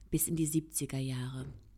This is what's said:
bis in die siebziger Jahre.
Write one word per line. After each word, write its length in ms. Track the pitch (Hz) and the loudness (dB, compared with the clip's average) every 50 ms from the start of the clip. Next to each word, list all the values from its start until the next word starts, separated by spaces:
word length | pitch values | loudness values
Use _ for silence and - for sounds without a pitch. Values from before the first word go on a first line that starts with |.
| - - | -4 0
bis 180 | - 156 - - | 2 2 2 2
in 80 | 170 | 2
die 100 | 160 160 | 2 2
siebziger 520 | 151 151 156 156 160 - - 143 131 - 135 | 4 4 2 2 0 0 -2 -2 0 0 -2
Jahre. 540 | 135 131 131 127 127 127 131 131 131 - - - - - - | 0 0 -2 -2 -4 -4 -4 -6 -6 -8 -10 -12 -16 -20 -20